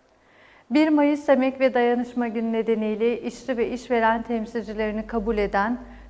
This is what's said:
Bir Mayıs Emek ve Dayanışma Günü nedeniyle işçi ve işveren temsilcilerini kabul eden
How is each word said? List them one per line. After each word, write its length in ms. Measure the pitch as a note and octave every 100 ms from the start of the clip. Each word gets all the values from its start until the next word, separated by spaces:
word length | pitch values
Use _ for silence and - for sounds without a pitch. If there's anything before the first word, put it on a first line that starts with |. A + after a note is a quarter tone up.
| _ _ _ _ - - -
Bir 200 | C#4 D#4
Mayıs 400 | D4 C#4+ D4 D4
Emek 300 | C4 C4 C4
ve 140 | C4
Dayanışma 540 | A#3+ A#3+ A#3+ B3 B3+ A#3+
Günü 260 | A3 A3+
nedeniyle 680 | A3+ A3 A3+ G#3+ G#3+ A#3 B3
işçi 360 | A#3+ - - A#3
ve 140 | A#3
işveren 520 | A#3+ - A#3+ A3+ A3+
temsilcilerini 840 | A3+ A#3 A3 A#3+ G#3 G#3+ G#3+ G#3+ G#3+
kabul 300 | A#3 G#3+ G#3+
eden 440 | G3+ G3 G#3 B3 - -